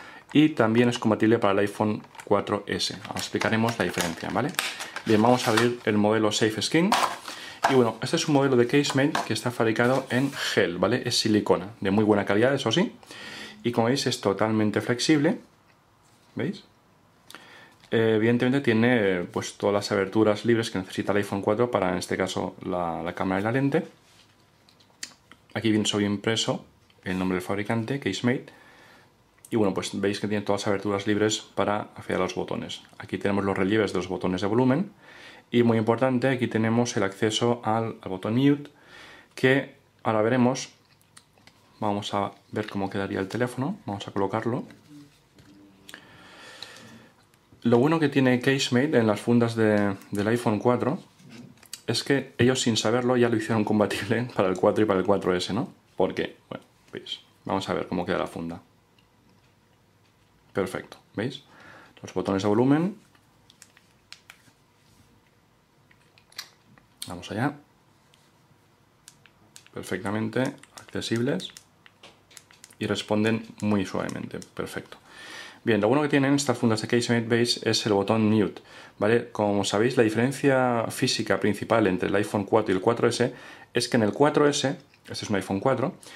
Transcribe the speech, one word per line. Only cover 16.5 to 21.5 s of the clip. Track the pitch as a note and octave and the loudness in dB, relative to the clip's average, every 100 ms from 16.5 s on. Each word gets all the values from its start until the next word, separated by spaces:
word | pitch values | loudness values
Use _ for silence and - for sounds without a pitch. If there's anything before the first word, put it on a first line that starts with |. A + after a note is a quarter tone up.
| - - _ _ _ _ _ - - - - - _ - | -6 -14 _ _ _ _ _ -20 -20 -20 -20 -20 _ -4
Eh, | A#2 A2+ A2 | 0 2 2
evidentemente | A2 A#2+ B2+ C#3 | 2 2 2 0
tiene, | C#3 A2 A#2+ B2 G2+ F2+ F2 | 2 2 4 4 2 0 -4
pues, | - G2 - | -6 -8 -4
todas | G#2 | 0
las | G2+ - | 0 0
aberturas | G#2 F#2+ A2 G#2+ G#2 | -2 0 2 2 2
libres | A#2 A2+ A#2 | 2 0 0
que | F#2+ | -6
necesita | F2+ - G2+ | -6 -6 -2
el | G2+ | -2
iPhone | G2+ G2+ | -2 -2
cuatro | G2 | 0